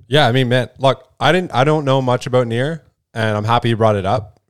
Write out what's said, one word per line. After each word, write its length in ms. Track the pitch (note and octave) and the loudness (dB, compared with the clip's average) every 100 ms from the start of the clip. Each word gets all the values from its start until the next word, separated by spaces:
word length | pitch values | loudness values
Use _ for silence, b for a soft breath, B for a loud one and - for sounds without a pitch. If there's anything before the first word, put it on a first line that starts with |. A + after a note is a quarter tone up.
| - | -2
Yeah, 200 | D3 C#3+ | 2 2
I 40 | |
mean, 160 | C3 B2 | 2 2
man, 200 | B2+ A2+ - | 0 -2 -2
look, 340 | C3 B2+ - - | 0 0 -8 -2
I 140 | C3+ | 0
didn't, 200 | F3+ F3+ | 0 0
I 120 | A#2+ | 0
don't 200 | C#3+ D#3 | 0 0
know 160 | C3+ C3+ | 0 0
much 260 | B2+ B2+ C3 | 0 -2 -2
about 200 | B2+ A#2+ | -2 0
Near, 380 | A#2 C#3+ E3 _ _ _ | -4 -4 -6 _ _ _
and 220 | A2+ A2 G#2 | -4 -2 -2
I'm 80 | |
happy 260 | G#2+ A#2+ A#2 | 0 0 0
you 60 | A2 | 2
brought 200 | A2+ G#2 | 2 0
it 100 | F#2+ | -2
up. 340 | A#2 A2 _ | -4 -6 _